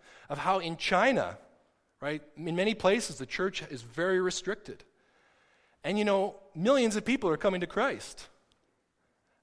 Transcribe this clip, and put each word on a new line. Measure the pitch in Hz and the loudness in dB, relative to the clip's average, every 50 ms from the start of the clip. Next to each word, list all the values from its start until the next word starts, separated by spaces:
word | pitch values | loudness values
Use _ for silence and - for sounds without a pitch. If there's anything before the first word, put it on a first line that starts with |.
| _ - - - - - | _ -20 -20 -18 -10 -8
of | 143 | -8
how | 143 - 185 196 190 | -4 0 0 0 0
in | 165 165 165 | 0 -4 -6
China, | - - - 196 180 226 269 254 160 98 87 90 - - - _ _ _ _ _ _ _ _ _ - | -4 0 2 4 4 4 4 4 2 0 -2 -4 -10 -18 -20 _ _ _ _ _ _ _ _ _ -8
right, | 139 147 156 147 - - - | -6 -6 -6 -6 -8 -14 -14
in | 147 160 160 170 | -8 -4 -2 0
many | 180 196 220 220 | 2 2 2 2
places | - - 185 208 240 - - 147 | 2 4 4 4 4 0 -4 -8
the | - 131 | -8 -10
church | - - - 185 196 - - 156 - | -8 -4 -4 -4 -2 -4 -6 -10 -10
is | 143 120 | -12 -12
very | 117 117 - 160 175 190 190 185 | -12 -10 -6 -2 0 2 2 2
restricted. | 185 180 175 - - 180 214 - - - - - - _ _ _ _ _ _ _ _ _ _ _ _ _ _ _ _ _ _ _ - | 2 0 -2 -4 -6 -6 -8 -8 -8 -16 -16 -16 -18 _ _ _ _ _ _ _ _ _ _ _ _ _ _ _ _ _ _ _ -4
And, | 151 196 208 | -2 0 2
you | 208 | 2
know, | 208 196 196 196 196 - - - - - | 4 4 2 2 0 -4 -8 -18 -14 -6
millions | 160 185 240 285 269 240 220 202 | 0 2 4 4 4 4 2 2
of | 214 208 | 0 0
people | 226 262 254 - 175 | 0 0 2 2 0
are | 156 | 0
coming | 147 - 202 185 180 | 2 2 0 0 0
to | 175 | -2
Christ. | 170 - 196 247 277 - 101 - - - - - - _ _ _ _ _ _ _ _ _ _ _ _ _ _ _ _ _ _ _ _ _ _ | -4 -2 -2 -2 -2 -2 -6 -12 -14 -16 -18 -20 -20 _ _ _ _ _ _ _ _ _ _ _ _ _ _ _ _ _ _ _ _ _ _